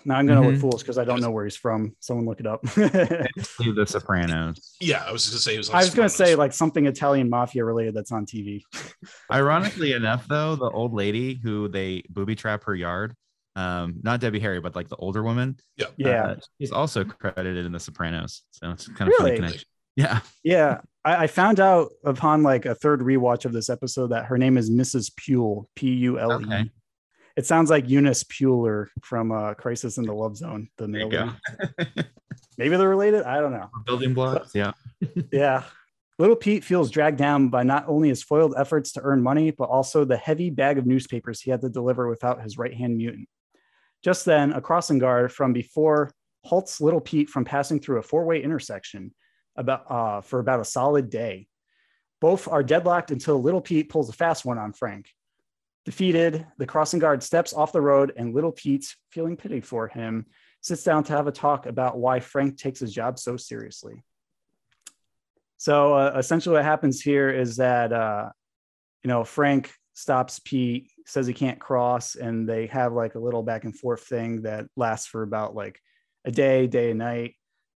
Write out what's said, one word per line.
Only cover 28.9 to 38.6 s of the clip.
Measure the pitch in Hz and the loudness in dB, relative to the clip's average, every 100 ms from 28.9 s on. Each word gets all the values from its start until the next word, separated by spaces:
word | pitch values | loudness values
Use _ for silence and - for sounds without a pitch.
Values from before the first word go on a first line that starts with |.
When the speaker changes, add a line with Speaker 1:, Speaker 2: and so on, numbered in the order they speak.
| - | -12
Speaker 1:
from, | - 117 113 | -8 -4 -2
uh, | 110 107 | -2 -4
Crisis | 104 123 117 120 123 | -6 -6 -6 -6 -6
in | |
the | 110 | -6
Love | 104 110 107 | -4 -6 -6
Zone, | 170 107 113 - | -10 -12 -12 -10
the | 107 | -8
Speaker 2:
There | 107 | -6
you | 110 | -4
Speaker 1:
mailman. | 87 117 113 - - 190 - | -2 -4 -8 -14 -8 -8 -6
Speaker 2:
go. | 160 - 151 _ _ | -6 -6 -8 _ _
<laughs> | - _ - | -20 _ -4
Speaker 1:
Maybe | 135 180 | 0 4
they're | 190 | 4
related. | 190 208 208 | 4 4 2
I | 123 143 | 2 0
don't | 147 | 0
know. | 113 90 110 117 | -4 -10 -12 -4
Speaker 2:
Building | 123 131 | -2 0
blocks, | 127 131 127 - | 0 0 -2 -2
Speaker 1:
But | 104 | -2
Speaker 2:
yeah. | 101 - - - - 175 | -2 -4 -18 -8 -6 -6
<laughs> | - | -2
Speaker 1:
yeah. | 139 143 131 - - _ _ _ - | 2 2 2 -2 -16 _ _ _ 2
Little | 190 | 4
Pete | 233 208 214 | 4 4 0
feels | - 180 131 | 2 2 2
dragged | 156 151 139 | 2 2 4
down | 143 143 131 | 2 4 4
by | 123 | 4
not | 127 143 151 | 2 2 2
only | 151 151 | 2 2
his | 127 | 2
foiled | - 151 156 | 2 4 4
efforts | 131 | 2